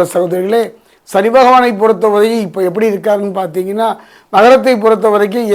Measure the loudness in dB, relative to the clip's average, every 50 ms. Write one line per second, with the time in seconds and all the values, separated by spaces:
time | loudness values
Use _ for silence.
0 | 0 0 0 -2 -2 -2 -2 -4 -4 -2 -2 -2 -2 -4 -8 _ _ _ _ _
1 | _ -4 -2 -2 0 2 4 4 4 4 4 4 2 2 0 0 0 0 0 0
2 | 0 0 2 2 0 0 0 -2 -4 -6 -6 -4 -4 -4 -2 -2 -2 -2 -2 -2
3 | -2 -2 -2 -2 -2 -4 -6 -6 -6 -6 -6 -6 -6 -6 -4 -4 -4 -4 -4 -6
4 | -12 -20 _ _ _ _ 0 2 4 4 4 4 2 2 0 0 2 0 0 2
5 | 2 0 0 2 0 0 -2 -2 -2 0 2